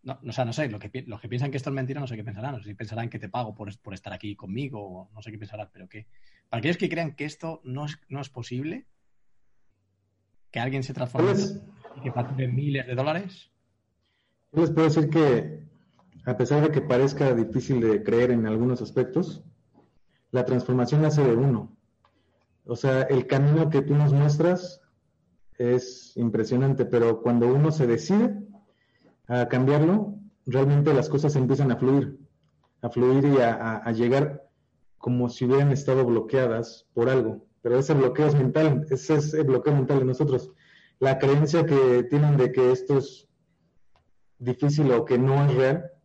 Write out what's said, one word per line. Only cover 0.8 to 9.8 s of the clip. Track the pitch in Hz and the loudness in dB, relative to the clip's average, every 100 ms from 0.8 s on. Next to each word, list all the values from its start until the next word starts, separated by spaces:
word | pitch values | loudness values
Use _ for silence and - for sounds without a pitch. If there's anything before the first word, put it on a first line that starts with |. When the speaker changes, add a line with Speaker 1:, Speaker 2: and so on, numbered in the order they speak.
| 101 | -12
Speaker 1:
pi-, | 127 | -14
los | 123 101 | -14 -16
que | 104 | -8
piensan | 117 139 | -6 -4
que | 135 | -6
esto | 147 | -6
es | 135 | -6
mentira, | 131 139 | -6 -8
no | 131 | -10
sé | 113 | -10
qué | |
pensarán. | 110 101 131 | -12 -10 -10
No | 127 | -10
sé | 101 | -14
si | |
pensarán | 101 107 110 113 | -14 -10 -8 -8
que | - | -10
te | 101 | -10
pago | 123 113 | -8 -8
por | 101 104 | -10 -16
es-, | 101 | -16
por | 104 | -18
estar | 95 101 | -16 -14
aquí | 92 104 101 | -14 -14 -14
conmigo, | 98 107 139 113 | -12 -10 -10 -12
o | 101 90 98 | -14 -18 -20
no | 107 | -20
sé | 110 | -18
qué | 107 | -18
pensarán, | 104 107 101 | -16 -16 -18
pero | 92 92 | -20 -20
que, | 107 - - - _ _ | -20 -20 -20 -20 _ _
para | 117 | -4
aquellos | 135 175 | -4 -4
que | 175 | -4
crean | 170 160 | -6 -8
que | - | -8
esto | 151 - 165 160 | -12 -10 -14 -14
no | 127 131 151 | -12 -10 -10
es, | 160 _ | -12 _
no | 135 | -14
es | 131 | -12
posible, | 127 117 123 147 262 - _ _ _ _ _ _ _ _ _ | -14 -12 -10 -8 -12 -16 _ _ _ _ _ _ _ _ _